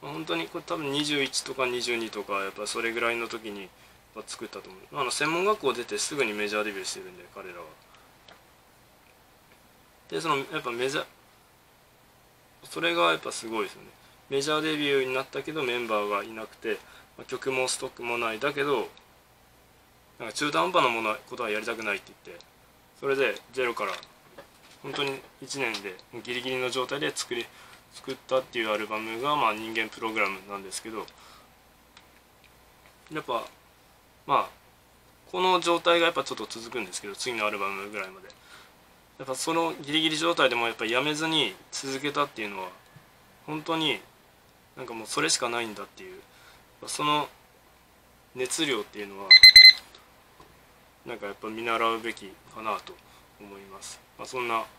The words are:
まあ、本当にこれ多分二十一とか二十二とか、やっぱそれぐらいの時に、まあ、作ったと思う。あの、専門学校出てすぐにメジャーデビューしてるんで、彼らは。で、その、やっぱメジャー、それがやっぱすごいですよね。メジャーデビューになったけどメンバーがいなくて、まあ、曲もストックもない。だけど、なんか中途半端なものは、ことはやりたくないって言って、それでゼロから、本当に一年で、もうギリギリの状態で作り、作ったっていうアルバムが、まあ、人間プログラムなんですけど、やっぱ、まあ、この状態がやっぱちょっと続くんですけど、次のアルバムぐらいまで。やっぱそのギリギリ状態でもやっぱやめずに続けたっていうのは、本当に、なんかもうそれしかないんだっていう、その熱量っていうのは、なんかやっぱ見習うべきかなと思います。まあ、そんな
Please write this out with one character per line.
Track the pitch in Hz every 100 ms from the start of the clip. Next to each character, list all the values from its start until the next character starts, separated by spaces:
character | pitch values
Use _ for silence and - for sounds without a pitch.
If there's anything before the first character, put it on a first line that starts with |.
ま | 151
あ、 |
本 | 156
当 | 160 165
に | 165
こ | 170
れ |
多 | 156 170
分 | 147
二 | 143
十 | 147 147
一 | 131 -
と | -
か | 135 127
二 | 123
十 | 117 117
二 | 113
と | 104
か、 | 98 101
や | 98
っ |
ぱ | 98 104
そ | 117
れ | 113
ぐ | 113
ら | 117
い | 117
の | 117
時 | 117 110
に、 | 101 92 - - - -
ま | -
あ、 | 107
作 | -
っ | 113
た | 98
と | 90
思 | 95
う。 | - 147
あ |
の、 | 127
専 | - 147
門 | 170
学 | 190 208
校 | 139
出 | 117
て | 117 104
す | -
ぐ | 151
に | 120
メ | 104 104
ジ | 104
ャ |
ー |
デ | 107
ビ | 98
ュ |
ー |
し | 92
て | -
る | 92
ん | 90
で、 | 90
彼 | - 95
ら | 87
は。 | 78 78 - - - - - - - - - - - - - - - - - - - - - - -
で、 | 165
そ | 165
の、 | 143
や | 139 156
っ |
ぱ | 127
メ | 117 131
ジ | 151
ャ |
ー、 | - - - - - - - - - - - - - - - -
そ | - -
れ | 165
が | 170 170
や | 160
っ |
ぱ | 131
す | - 117
ご | 110
い |
で | 98
す |
よ | -
ね。 | 101 - - - -
メ | 139
ジ | 143
ャ | 156
ー |
デ | 156 151
ビ | 147
ュ | 139
ー | 131
に |
な | 131
っ | 131
た | 139
け | 139
ど | 156
メ | 131 120
ン | 120
バ | 107
ー | 101
が | 104
い | 110
な | 113 107
く | -
て、 | 117 104 - - - -
ま |
あ、 |
曲 | 120 127 -
も | 131 131
ス | -
ト | 131
ッ |
ク | -
も | 120 120
な | 117
い。 | 110
だ | 135
け | 147
ど、 | 143 131 98 - - - - - - - - - - - - -
な | 117
ん |
か |
中 | 107 147
途 | 151
半 | 175
端 | 175
な | 135
も | 117
の | 110
は、 | 110 -
こ | 123
と |
は | 117
や | 107
り | 110
た |
く | 113
な | 110
い | 98
っ |
て | - -
言 | -
っ | 87
て、 | - - - - - -
そ | 139
れ | 135
で | 127 101 -
ゼ | 131
ロ | 123
か | 113
ら、 | 104 92 - - - - - - - -
本 | 139
当 | 135
に | 139 135 - -
一 | - 139
年 | 127 104
で、 | 98 90 -
も | 120
う |
ギ | 110
リ | 123
ギ | 123
リ | 127
の | 127
状 | 123 123
態 | 143
で | 151
作 | - -
り、 | 120 113 - - - -
作 | - -
っ | 131 -
た | 131
っ |
て | 131 120
い |
う | 110
ア | 107
ル | 107
バ | 107
ム | 110 113
が、 | 139 147
ま | 117
あ、 |
人 | 107 113
間 | 110 110
プ | -
ロ | 113
グ | 110
ラ | 101
ム | 98 98
な | 101
ん |
で | 95
す | -
け | 113
ど、 | 110 92 - - - - - - - - - - - - - - - - - - - -
や | 156
っ |
ぱ、 | - 117 - - - - - - - - -
ま | 135
あ、 | 95 - - - - - - - -
こ | 185
の | 185 180
状 | 170 170
態 | 175 170
が | 170
や |
っ |
ぱ | 170
ち | 127
ょ |
っ | 127
と | 110
続 | 117 117
く | 123
ん |
で | 98
す | -
け | 104
ど、 |
次 | 98 - 117
の | 104
ア |
ル | 104
バ | 98
ム | 98 101
ぐ | 107
ら | 95
い |
ま | 95
で。 | 107 - - - - - - - - -
や |
っ | 131
ぱ |
そ | 131 -
の | 165 165 -
ギ | 139
リ | 151
ギ | 160
リ | 151
状 | 165 170
態 | 135
で |
も | 120 117
や |
っ | 110
ぱ | 113
や | 120
め | 147
ず | 151 160
に | 160 120 92 -
続 | - 135 135
け | 143
た | 143
っ | 143
て | -
い |
う | 104
の | 98
は、 | 92 - - - - - - - -
本 | 151
当 | 151 160
に、 | 156 110 - - - - - - - -
な |
ん | 127
か |
も | 113
う | 110
そ | -
れ | 156
し | -
か | 123
な | 120
い | 117
ん |
だ | 101
っ | 98
て | -
い | 92
う、 | 92 - - - - - - 127
そ | -
の | 151 151 143 - - - - - - - - - - 127
熱 | 127 -
量 | 156 117
っ |
て | 101 104
い |
う | 101
の | 98
は、 | 98 - - - - - - - - - - - - - - - - -
な | -
ん | 117
か | 101
や |
っ |
ぱ | 98 110
見 | 110
習 | 117 113 113
う | 113
べ | 113
き | 113 101 95 -
か | 113
な | 110 101
と | - 85 - - - -
思 | 104 98
い |
ま | 98 98
す。 | - - - -
ま |
あ、 | 127
そ | 127
ん | 120
な | 113 110